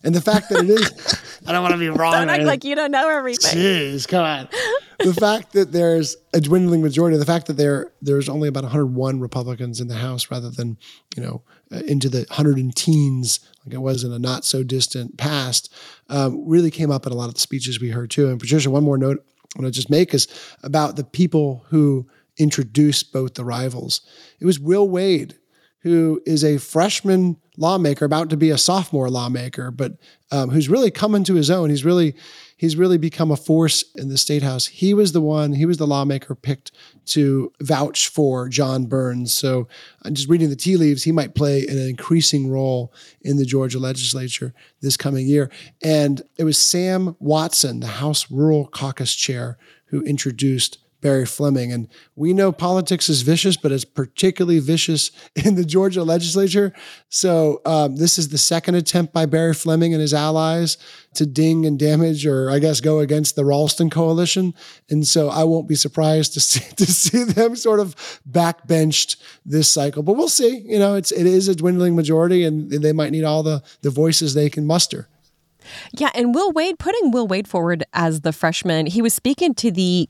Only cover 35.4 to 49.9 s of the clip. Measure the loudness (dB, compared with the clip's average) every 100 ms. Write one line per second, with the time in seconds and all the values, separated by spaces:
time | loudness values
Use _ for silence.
35.4 | 0 0 0 2 0 0 0 -2 -6 -10
36.4 | -6 -6 -8 _ -20 _ -4 0 2 2
37.4 | -2 _ -2 0 0 -2 -4 0 0 0
38.4 | -4 -2 0 -2 -2 -2 -2 -4 -4 -2
39.4 | -2 -2 -4 -14 -20 _ -8 -6 0 2
40.4 | 2 -2 0 2 2 2 0 0 -2 0
41.4 | 0 0 -2 -4 -4 -8 0 2 2 0
42.4 | -2 -2 -2 -2 -4 -12 -20 _ -2 0
43.4 | 2 0 -2 -4 -6 -4 -4 -6 -6 -8
44.4 | -10 -12 _ _ -4 -2 -2 -2 2 2
45.4 | 0 -8 -20 _ 0 2 2 -2 -8 -4
46.4 | 0 2 2 0 0 0 -2 -4 0 0
47.4 | 0 -2 -2 -4 -8 -6 -4 -4 -4 0
48.4 | 2 2 -2 -8 -8 -6 -6 -4 -4 -6
49.4 | -8 -12 _ _ _